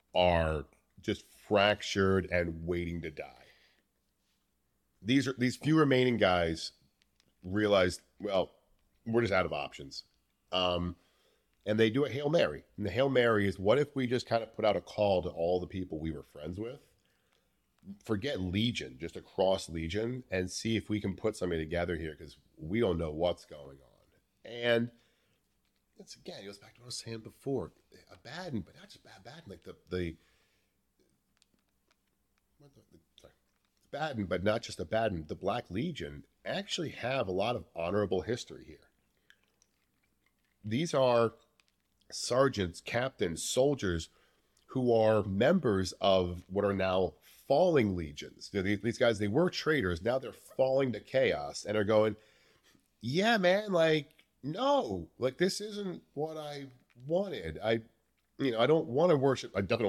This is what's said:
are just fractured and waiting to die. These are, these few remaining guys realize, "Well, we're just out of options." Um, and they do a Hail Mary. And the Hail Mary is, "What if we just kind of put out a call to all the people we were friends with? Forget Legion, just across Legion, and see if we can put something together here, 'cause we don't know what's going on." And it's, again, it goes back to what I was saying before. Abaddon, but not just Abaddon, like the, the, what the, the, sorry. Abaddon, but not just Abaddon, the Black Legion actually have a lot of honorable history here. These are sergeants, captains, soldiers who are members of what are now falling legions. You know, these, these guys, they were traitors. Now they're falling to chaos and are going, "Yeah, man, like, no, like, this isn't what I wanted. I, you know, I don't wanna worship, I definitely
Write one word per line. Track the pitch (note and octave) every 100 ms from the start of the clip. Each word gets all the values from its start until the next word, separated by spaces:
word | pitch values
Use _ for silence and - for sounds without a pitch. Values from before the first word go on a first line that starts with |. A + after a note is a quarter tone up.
| _
are | F2+ F2+ E2+ D#2+ D2+ - _ _ -
just | - G2 - - -
fractured | G#2 G#2 G#2 - G2+ F#2+ F#2+ F2+
and | F2+ F2 D#2+ E2
waiting | F2 E2+ E2+
to | D#2+
die. | D2+ C#2 B1 - _ _ _ _ _ _ _ _ _ _ _ _ _ _ _
These | G2 C3+ C3
are, | -
these | B2 -
few | D3 D#3+
remaining | C#3+ B2+ B2+ A2+
guys | F#2+ F2+ E2+ D#2+ - _ _ _ _ _ _ _
realize, | F2+ G#2 G#2 G2 F2+ - _ _
"Well, | G2+ F#2+ D2+ _ _ _ _ _ A2+
we're | A#2
just | G#2+
out | F#2+ E2+
of |
options." | D2+ C#2 - C2+ - _ _ _ _ _
Um, | F#2 F2+ F2 F2 F2 _ _ _ _ _ _ G2+
and | G#2+
they | A2+
do | C3
a | C#3+
Hail | C3+ D3
Mary. | E3+ D#2+ D2 _ -
And | G2+
the |
Hail | G#2+ C#3
Mary | B2+ A#2+ G#2 G2+
is, | F#2+
"What | F#2+ C3+
if | C#3+ C#3
we | A#2+
just | A#2+ -
kind | A#2
of | A2
put | -
out | A2 F#2
a |
call | - - G2+ F#2
to | E2+
all | D#2+ E2+ F2+
the | F2
people | F#2+ E2+ D#2+
we | D#2+
were | D2 -
friends | D2 D#2 F#2
with? | A#2 C#3+ _ _ _ _ _ _ _ _ _ _ F#2+ G2+
Forget | - G#2 C3+ F#2
Legion, | F#2 G2+ A#2+ - C2 B1+
just | E2 F2
across | - - F#2+ F#2 -
Legion, | E2 D#2+ G2+ A#2 B2+ -
and | F#2 F#2
see | - A2+ A2
if | -
we | G#2
can | G2 F2
put | A2 -
something | F2+ E2
together | D#2 E2+ F2 E2
here, | D#2+
'cause | D2+ D2+ - _ -
we | D#2 A2+
don't | G2+ E2+
know | D#2+
what's | D#2 F2 E2+
going | - D2+ C#2 C#2
on." | A#1+ G1+ _ _ _ _ -
And | A#2+ A#2+ A#2 A#2+ _ _ _ _ _ _ _ _ _ _ _
it's, | -
again, | - - C#3+
it | G2+
goes | G2
back | -
to | _
what |
I | B2
was | -
saying | A#2 A2+
before. | - - C#3 B2+ D#2+ _ _ - _
Abaddon, | - A#2 E3 F#3 A2
but | E2 -
not | -
just | - - F#2+
Abaddon, | A2 D#3+ G#2
like | F2
the, | F#2 - _
the, | F#2 F2 - _ _ _ _ _ _ _ _ _ _ _ _ _ _ _ _ _ _ _ _ _ _ _ _
what | C#3+
the, | B2 _
the, | E2 _ -
sorry. | - _ _ _ _ _ _
Abaddon, | C#3+ D#3 A#2 F2+
but | F#2
not | G2+ A#2
just | - -
Abaddon, | E2+ A2 F#2 E2+ D2+
the |
Black | E2 F#2+ A#2+ -
Legion | F#2+ F3 C#3+ D2 C#2+ - _
actually | G2+ D#3+ G3 - C#3
have | - A#2+ C3+ F#2+
a |
lot | F#2 A2+ A#2
of | -
honorable | E2+ E2+ G#2 G2+ F#2
history | G#2 B2 - C2 -
here. | D2 _ _ _ _ _ _ _ _ _ _ _ _ _ _ _ _ _ _
These | G#2 A#2 E3+
are | C#3 B2+ A#2+ A2+ - _ _ _ _ _ _ _
sergeants, | - - B2 C#3 G#2 F2 -
captains, | - A#2 C3 - F2+ E2
soldiers | - B2+ C#3+ C#3 G2 E2 - _ _ _ _ _ _
who | C3 B2
are | A2+ A2 G#2+
members | G2+ G2 C3+ F#3 C3 F#2+ F#2 -
of | G2 F#2+ F2+ F2 -
what | G2
are | G2+
now | G2 F#2+ F#2+ F2 - _ - -
falling | C#3+ F3+ D3+ G#2 F2+
legions. | D2 D2 - - -
You | G2+
know, |
these, | F#2+ G2+
these | A#2 -
guys, | A#2+ G#2
they | G#2
were | B2 F3+
traitors. | - D3+ D3 F#2 E2+
Now | G#2+ C3
they're | A2 - - -
falling | C3 C3+ C3+
to | G2+
chaos | - C3 A2+ D2+ D2 - G2
and | G#2+
are |
going, | G2+ G#2+ A2 G#2+ _ _ _ _ _ _ _ _
"Yeah, | A2+ E3 A3 A3
man, | F3+ G3 G#3+
like, | E3+ D#3+ D#3 C#3 - _ _
no, | C#3 F#3 C4+ C#4 C3+ F#2 - -
like, | B2+ -
this | B2+ -
isn't | G#3+ G#3 G3 - _
what | C#3 D#3 D#3+
I | D3 C#3+ C3+ - _ B2 C3
wanted. | F3 G3 A#2 E2 D#2
I, | G#2+ A#2 - _ _ _ _ -
you | C3+
know, | A2+
I | B2
don't | D#3+ D#3+
wanna | C3 F3+ D3
worship, | C3+ B2+ - G2+
I |
definitely | F#2+ A2+